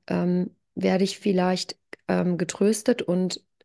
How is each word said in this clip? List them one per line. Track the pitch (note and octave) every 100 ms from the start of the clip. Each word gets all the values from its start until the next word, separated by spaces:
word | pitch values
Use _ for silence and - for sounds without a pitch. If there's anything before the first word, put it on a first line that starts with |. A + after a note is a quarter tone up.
| -
ähm, | F3+ F3 F3+ F3+ - _ -
werde | F#3+ F#3+
ich | F#3+ -
vielleicht, | G#3 F3+ F3+ F#3 - - _ - -
ähm, | F3+ F3+ F3
getröstet | E3+ - G3+ A3 - A#3+
und, | - F3+ F#3 - _ _